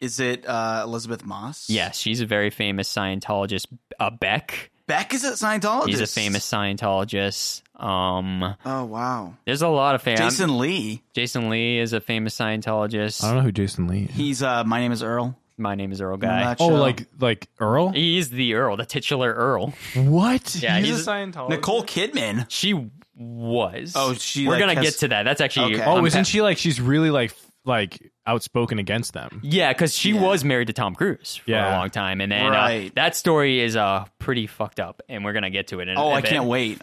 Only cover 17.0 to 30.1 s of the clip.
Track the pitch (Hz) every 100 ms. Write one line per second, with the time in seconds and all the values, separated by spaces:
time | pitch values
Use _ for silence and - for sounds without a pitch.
17 | - 147 123 107 - - 107 131 185 165
18 | 170 175 143 123 123 110 127 101 95 143
19 | - 135 123 113 127 113 104 - - 131
20 | 135 165 226 262 - 180 117 - - -
21 | 214 202 196 160 127 156 180 226 - 170
22 | 220 285 113 107 120 - 190 180 113 143
23 | - - 117 117 117 120 92 - 175 156
24 | 131 123 - 143 139 170 196 160 156 -
25 | 143 107 110 143 139 139 120 107 110 180
26 | 165 196 190 208 208 165 170 127 123 151
27 | 160 143 113 - - _ 127 117 95 -
28 | - _ 113 117 - 123 120 107 98 110
29 | 113 76 60 107 139 180 147 - 165 -
30 | 196